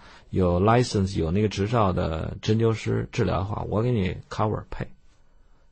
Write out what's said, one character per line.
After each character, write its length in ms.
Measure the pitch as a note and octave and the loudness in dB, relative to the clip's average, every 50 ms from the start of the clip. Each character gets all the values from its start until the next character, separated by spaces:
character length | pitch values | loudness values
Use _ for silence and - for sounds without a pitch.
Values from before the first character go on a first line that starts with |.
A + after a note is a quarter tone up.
| - - - - - - | -12 -20 -20 -20 -16 -6
有 300 | - F#2 F#2 F2 F2 F2 | 0 2 2 4 4 4
license、 580 | F#2+ A2 A#2 B2 B2 B2 - G#2 F#2+ F#2 G2 F#2+ | 4 6 6 4 4 2 2 0 0 0 0 -2
有 140 | E2 D#2 | -2 0
那 100 | E2+ G#2 | 2 0
个 80 | G#2+ G#2 | 0 0
执 180 | - G2 G2 G#2+ | 0 -2 -2 0
照 260 | B2+ A#2+ G#2+ F#2 F2+ | 2 2 2 2 2
的 440 | F#2 F2 E2 D#2+ D#2+ E2 D#2 - G2+ | 0 -2 -2 -2 -4 -6 -6 -8 -6
针 180 | - A2 A2 A2+ | -2 0 2 2
灸 140 | A2+ A2+ A2 | 2 2 0
师 340 | A2 - A2+ A2 A2 A2+ - | 0 -2 -4 -2 -2 -4 -4
治 120 | - - A2 | -2 -2 0
疗 140 | F2+ E2 E2 | 0 0 -2
的 60 | F#2+ | -2
话， 200 | G2+ A2+ - - - | -4 -4 -6 -4 -2
我 120 | E2+ G#2 | -2 0
给 100 | A2+ B2 | 0 2
你 260 | B2 A2 F#2 F2+ - G2 - - | 0 0 0 0 -2 -6 -10 -10
cover 340 | - - G#2 G#2+ G#2 G#2+ - - | -4 -2 -2 -2 -2 -4 -6 -8
配。 180 | - - B2+ - - - _ - - _ - - - - - - - _ _ - | -8 -8 -8 -10 -10 -18 _ -20 -20 _ -20 -20 -20 -20 -20 -20 -20 _ _ -20